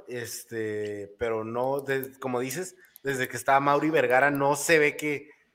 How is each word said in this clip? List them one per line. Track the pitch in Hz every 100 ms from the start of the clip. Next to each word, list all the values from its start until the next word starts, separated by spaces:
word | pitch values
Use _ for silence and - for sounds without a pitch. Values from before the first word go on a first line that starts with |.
| -
Este, | 123 113 - - 113 110 107 104 104 101 -
pero | 117 113
no, | 110 117 131 139
de-, | 135 135 131 -
como | 131 123
dices, | 131 143 185 - - -
desde | 135 131 127
que | 120
está | - 135
Mauri | 143 143 151
Vergara | 160 123 127 143
no | 139 139 143
se | - 160
ve | 147 143
que, | 151 143 147 _ _